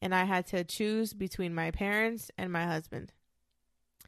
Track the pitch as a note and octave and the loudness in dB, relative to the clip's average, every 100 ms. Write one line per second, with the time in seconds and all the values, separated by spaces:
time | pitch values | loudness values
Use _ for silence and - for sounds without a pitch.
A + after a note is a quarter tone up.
0 | F#3+ F#3 F#3 F#3 F3+ F#3 E3+ - G#3+ A3 | 2 4 4 2 2 -2 -2 0 2 2
1 | A3 G3+ F#3+ - F3+ E3 E3 - G3+ G#3 | 0 -2 -4 -2 -2 0 0 0 0 2
2 | A3+ A3+ - - - E3+ F3 D#3+ - - | 2 0 -8 -6 -2 0 0 -2 -4 -10
3 | - _ _ _ _ _ _ _ _ _ | -12 _ _ _ _ _ _ _ _ _